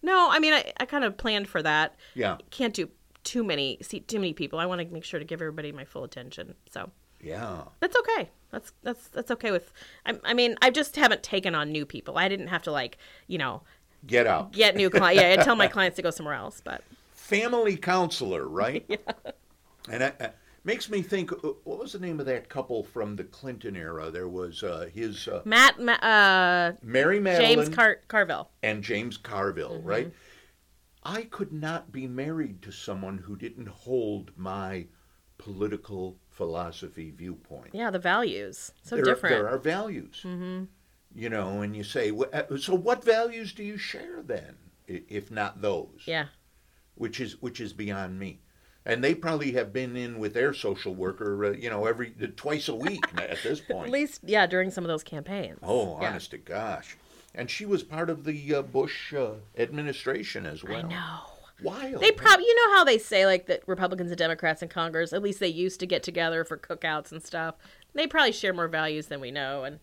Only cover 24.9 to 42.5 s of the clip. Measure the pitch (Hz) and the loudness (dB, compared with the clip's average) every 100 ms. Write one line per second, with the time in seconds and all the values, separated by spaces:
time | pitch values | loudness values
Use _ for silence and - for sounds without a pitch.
24.9 | 98 113 101 - 98 214 226 262 - 240 | -6 -6 -6 -6 -6 2 6 6 6 0
25.9 | 233 220 214 196 185 180 180 175 180 117 | 2 6 8 8 8 6 4 2 -2 0
26.9 | 123 151 202 190 175 170 151 151 160 226 | 4 4 4 4 6 8 6 4 6 4
27.9 | - _ 220 180 113 - _ 110 107 104 | 4 _ 0 0 -2 -6 _ -2 -2 -2
28.9 | 107 120 104 - 104 98 82 69 - 82 | -2 -2 -8 -8 -2 -2 -2 -6 -8 -2
29.9 | 107 160 - - - _ _ _ _ _ | -2 -2 -10 -20 -20 _ _ _ _ _
30.9 | _ - 208 226 - 190 151 156 160 165 | _ -8 -8 -8 -8 -8 -6 -6 -6 -8
31.9 | 135 131 123 143 160 139 92 104 - - | -10 -8 -6 -4 -4 -6 -8 -16 -14 -10
32.9 | 95 95 95 90 101 117 - 110 90 123 | -8 -6 -8 -10 -12 -12 -12 -16 -16 -2
33.9 | 127 110 104 98 - 92 98 95 95 85 | -2 0 -4 -8 -12 -8 -6 -6 -8 -10
34.9 | _ _ _ _ _ - 95 104 104 - | _ _ _ _ _ -16 -4 -4 -4 -8
35.9 | 98 92 92 _ _ 85 82 87 82 92 | -10 -10 -12 _ _ -6 -4 -6 -10 -14
36.9 | - 80 69 87 85 - 69 62 202 233 | -14 -14 -12 -12 -12 -16 -20 -14 -6 -4
37.9 | 185 180 196 233 98 101 - - _ - | -2 0 2 0 -4 -8 -12 -16 _ -6
38.9 | 240 131 - 175 117 104 131 151 180 220 | 2 4 4 2 2 2 0 0 -2 -4
39.9 | 156 - - 185 180 180 185 190 _ _ | -8 -12 -14 -10 -8 -8 -8 -10 _ _
40.9 | _ _ - 117 110 95 101 104 107 101 | _ _ -10 -4 -2 -2 -4 -4 -6 -4
41.9 | 135 110 107 131 151 - | -2 0 0 -2 -2 -4